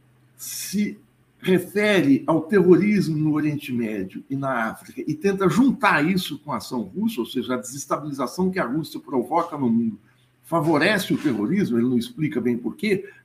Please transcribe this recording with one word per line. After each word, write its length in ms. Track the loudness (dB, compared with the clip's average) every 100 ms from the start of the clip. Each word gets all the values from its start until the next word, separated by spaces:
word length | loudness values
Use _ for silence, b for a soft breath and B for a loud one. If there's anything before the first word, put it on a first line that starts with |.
| _ _ _ -18
se 600 | -12 -10 -6 -2 -2 -6 _ _ _ _
refere 800 | 0 2 2 0 2 4 6 4
ao 180 | 4 0
terrorismo 760 | 4 4 8 6 6 2 0 0
no 140 | 0
Oriente 400 | 0 0 -2 -4
Médio 520 | -4 -2 -4 -8 -10 -8
e 60 | -6
na 300 | -4 -2 -4
África 360 | -6 -14 -8
e 80 | -6
tenta 360 | 0 0 2 2
juntar 580 | 4 2 4 2 4 2
isso 320 | 0 -2 -8
com 140 | -8
a 60 | -8
ação 240 | -6 -6
russa, 380 | -6 -4 -2 -2
ou 60 | -4
seja, 280 | -4 -4
a 20 | -6
desestabilização 920 | -6 -12 -6 -6 -4 -6 -6 -2 -2
que 120 | -2
a 40 |
Rússia 360 | -2 -4 -6 -10
provoca 580 | -4 -4 0 -2 -2 -2
no 100 | 0
mundo 300 | 2 0 -6 b b b _
favorece 680 | -4 0 2 2 2 2 0
o 60 | 0
terrorismo, 600 | 0 0 0 0 2 2
ele 100 | 2
não 100 | 0
explica 420 | -2 -4 -2 0
bem 160 | -2 -2
por 200 | -4 -4
quê, 340 | -2 -2 B B